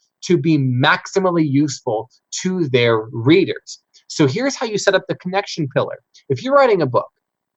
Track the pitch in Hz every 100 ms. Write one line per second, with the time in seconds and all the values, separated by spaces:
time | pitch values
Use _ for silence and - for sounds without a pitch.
0 | _ _ - 170 156 151 131 123 147 180
1 | - 196 185 175 156 135 151 - 127 110
2 | 117 _ - - 185 185 151 123 120 113
3 | 113 123 117 185 135 - - - _ _
4 | - - 143 170 277 - 247 202 - 185
5 | - - 180 190 - - 139 135 95 -
6 | _ _ - 135 247 277 262 190 135 110
7 | - _ _ _ _